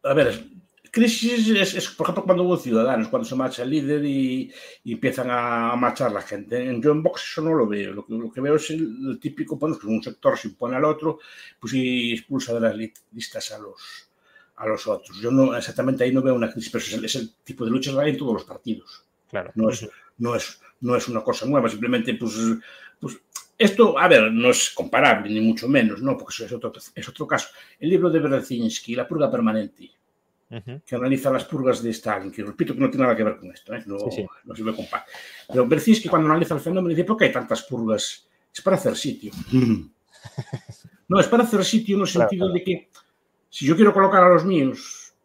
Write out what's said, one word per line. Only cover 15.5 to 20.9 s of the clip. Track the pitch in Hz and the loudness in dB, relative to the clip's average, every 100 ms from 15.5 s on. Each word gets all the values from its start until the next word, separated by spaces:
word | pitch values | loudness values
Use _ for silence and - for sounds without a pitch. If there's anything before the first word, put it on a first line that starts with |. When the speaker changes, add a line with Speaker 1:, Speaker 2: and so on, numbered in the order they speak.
Speaker 1:
exactamente | 120 117 - 127 131 | 2 -6 -4 -2 0
ahí | 127 | 2
no | 131 | 2
veo | 131 | 2
una | 123 113 | 0 -2
crisis, | 131 110 | -6 -8
pero | 113 | -8
es | - | -6
el, | 113 | -8
es | 110 135 | -6 -6
el | 113 _ | -8 _
tipo | - - 113 | -20 -8 -2
de | |
lucha | 131 139 | -2 -2
que | 135 | 0
hay | 147 | 0
en | 131 | 0
todos | 135 | -2
los | 107 | -4
partidos. | - - - 110 - - _ _ _ | -6 -14 -10 -10 -10 -20 _ _ _
Speaker 2:
Claro. | 101 90 110 | -10 -8 -2
Speaker 1:
No | 110 | 0
es, | 120 | -2
Speaker 2:
Ujú. | 113 - _ - | -10 -18 _ -6
Speaker 1:
no | 120 113 | -4 -4
es, | - - _ _ | -6 -14 _ _
no | 123 | -2